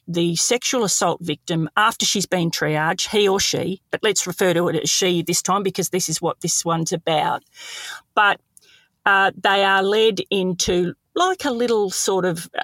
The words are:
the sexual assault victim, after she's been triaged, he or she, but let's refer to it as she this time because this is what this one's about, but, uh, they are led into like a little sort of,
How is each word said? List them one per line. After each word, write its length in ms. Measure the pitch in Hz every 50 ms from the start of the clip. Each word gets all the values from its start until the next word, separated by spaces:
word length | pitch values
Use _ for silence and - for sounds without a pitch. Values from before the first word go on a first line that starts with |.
| _
the 300 | - 165 170 175 170 170
sexual 480 | - - - 240 247 - - 277 254 214
assault 360 | 170 - - 202 170 156 -
victim, 460 | - 160 147 - _ - 170 160 160 - -
after 300 | 208 214 233 - - 208
she's 200 | - - 202 165
been 260 | - 185 180 165 165
triaged, 560 | - - 156 151 151 151 156 165 185 - - -
he 180 | 220 208 208
or 140 | 196 190 196
she, 420 | - - - - - 170 190 - _ _
but 140 | - - -
let's 200 | 214 185 - -
refer 300 | 180 170 - 202 180 165
to 140 | 170 175 170
it 80 | 156 156 -
as 40 | 156
she 340 | - - 196 185 175 170
this 200 | 165 170 170 -
time 220 | - 185 190 202 190
because 240 | 190 - - 170 -
this 200 | - 185 - 165
is 140 | 160 -
what 180 | 175 156 - -
this 240 | - 170 - - -
one's 280 | 170 165 165 165 -
about, 500 | 185 170 - - 160 151 - - - - - _ _ - - - - - - - - - - _ _
but, 260 | 214 208 202 - - _ _ _ _ _ _ - _ _ _ _ _ _
uh, 280 | 202 196 196 196 190 -
they 280 | 190 - 208 196 196 196
are 180 | 196 196 190
led 380 | 190 196 208 220 220 226 196 - - -
into 640 | 202 196 185 185 175 - - - 180 175 180 175 - - _ _ _
like 280 | 339 359 381 370 - -
a 60 | 285
little 400 | 240 233 247 233 233 214 202 185
sort 340 | - - - 220 190 185 175
of, 240 | 185 165 170 170 - - -